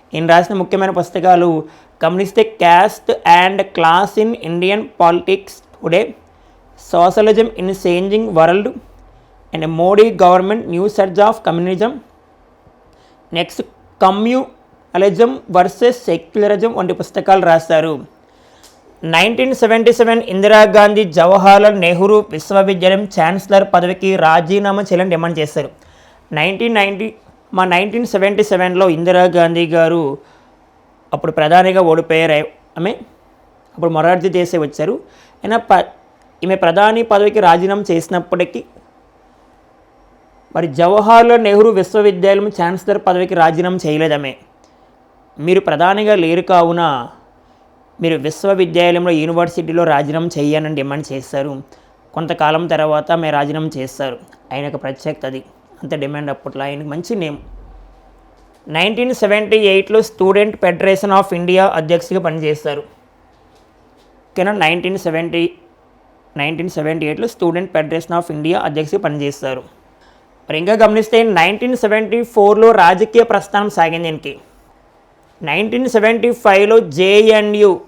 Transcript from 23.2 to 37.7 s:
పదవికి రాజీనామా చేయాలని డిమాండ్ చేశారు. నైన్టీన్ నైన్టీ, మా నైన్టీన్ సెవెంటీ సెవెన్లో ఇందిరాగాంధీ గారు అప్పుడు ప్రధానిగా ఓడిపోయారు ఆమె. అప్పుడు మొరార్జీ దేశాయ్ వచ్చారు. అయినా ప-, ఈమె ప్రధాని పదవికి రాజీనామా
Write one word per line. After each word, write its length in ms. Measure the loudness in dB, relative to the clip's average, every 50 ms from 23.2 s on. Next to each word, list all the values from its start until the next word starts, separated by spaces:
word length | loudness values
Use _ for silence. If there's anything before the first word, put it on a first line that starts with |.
| 0 0 -2 -4 -2 2 2 2 2 2 0
పదవికి 420 | 0 0 0 -4 -4 -2 -2 0
రాజీనామా 640 | 2 2 4 4 2 2 0 -2 0 0 -2 -2 -4
చేయాలని 280 | -2 -2 -2 -2 0 0
డిమాండ్ 280 | -2 -2 -2 -4 -4 -4
చేశారు. 320 | -6 -6 -6 -6 -8 -8 -12 _ _ _ _ _ _ _ _ _ _ -10
నైన్టీన్ 420 | -6 -4 -2 -2 -2 -2 -4 -2 0
నైన్టీ, 400 | 0 0 -2 -4 -6 -8 -10 -12 -14 _ _ _ _ _ _ -4
మా 100 | -2 0
నైన్టీన్ 420 | 0 0 0 0 -2 -4 -4 -4
సెవెంటీ 360 | -2 -2 0 0 0 0 0
సెవెన్లో 460 | -2 0 0 0 0 0 0 2 2 2
ఇందిరాగాంధీ 800 | 0 0 0 2 2 4 2 2 2 2 2 2 0 -2 -2
గారు 520 | 0 0 0 2 2 0 0 -2 -4 -6 -10 -14 _ _ _ _ _ _ _ _ _ _ _ _ _ _ _ _ _
అప్పుడు 200 | -8 -6 -6 -4
ప్రధానిగా 480 | -2 -2 0 4 4 4 4 4 2 2
ఓడిపోయారు 520 | 2 2 2 2 0 0 0 0 2 2 0 0 -2 -4 -12 _ _ _ -10 -8
ఆమె. 140 | -8 -6 -8 -10 -14 _ _ _ _ _ _ _ _ _ _ _ _ _ -10
అప్పుడు 160 | -6 -6 -4
మొరార్జీ 380 | -2 0 0 2 0 0 -2 -2
దేశాయ్ 340 | -2 -2 -2 -2 -2 -4
వచ్చారు. 300 | -4 -4 -6 -6 -6 -6 -6 -6 -10 _ _ _ _ _ _ _ -6
అయినా 120 | -4 -4
ప-, 340 | -2 0 2 2 2 0 -2 -8 _ _ _ _ _ _ _ _ -8 -4
ఈమె 100 | -4 -2
ప్రధాని 480 | 0 0 0 2 2 2 2 2 0
పదవికి 380 | 0 0 2 2 2 2 2 2
రాజీనామా 440 | 4 4 4 4 2 -2